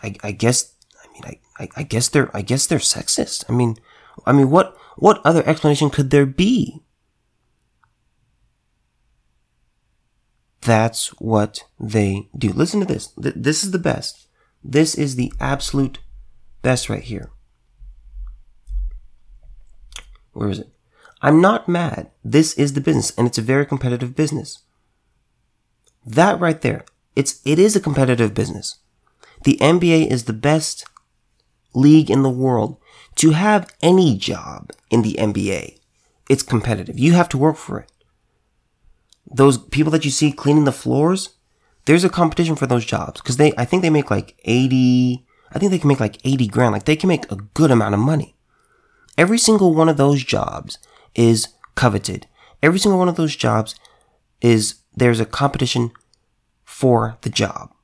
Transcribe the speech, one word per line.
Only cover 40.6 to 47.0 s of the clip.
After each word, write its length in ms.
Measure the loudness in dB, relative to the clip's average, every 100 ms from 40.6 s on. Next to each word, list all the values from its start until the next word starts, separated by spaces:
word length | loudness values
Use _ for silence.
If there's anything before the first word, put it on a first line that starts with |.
| 2
the 60 |
floors, 640 | -2 -4 -2 0 -2 -8 _ _ _ _ _ 0
there's 180 | 2
a 60 | 2
competition 460 | 0 -2 0 -2 -2
for 120 | -2
those 180 | -2 -2
jobs. 360 | -6 -6 -12
'Cause 160 | -8 2
they, 160 | 2 2
I 80 | -2
think 160 | 0
they 80 | 2
make, 220 | 0 0
like, 240 | -4 -4 _
eighty, 840 | -2 0 2 2 4 4 0 -2 _ _ _
I 80 | -2
think 120 | 0
they 80 | 2
can 80 | 2
make, 120 | 2
like, 200 | 0 -4 -4
eighty 220 | -2 -2
grand. 260 | 0 0
Like, 120 | 0 -2
they 120 |
can 100 | 0